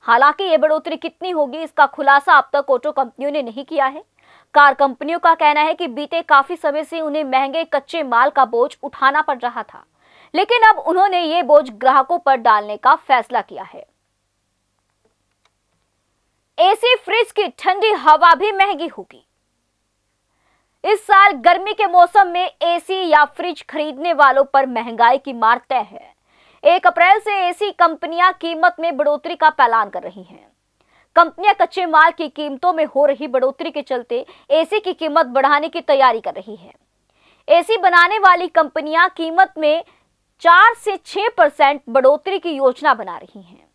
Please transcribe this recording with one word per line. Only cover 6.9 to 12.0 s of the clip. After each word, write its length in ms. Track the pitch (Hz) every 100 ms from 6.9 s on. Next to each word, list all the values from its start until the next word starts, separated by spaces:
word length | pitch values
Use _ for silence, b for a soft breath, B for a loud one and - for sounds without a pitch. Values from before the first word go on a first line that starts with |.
| 330
उन्हें 220 | 311 294
महंगे 400 | 285 262 277 320
कच्चे 400 | 330 285 277 330
माल 260 | 277 233 269
का 160 | 285 254
बोझ 320 | 233 254 -
उठाना 380 | 294 - 269 285
पड़ 180 | 302 254
रहा 240 | 240 233
था, 220 | 214 - _ b b b b 311
लेकिन 260 | 403 480
अब 160 | 440 392
उन्होंने 460 | - 339 403 359
ये 200 | 330 330
बोझ 260 | 277 294 262
ग्राहकों 500 | 208 254 269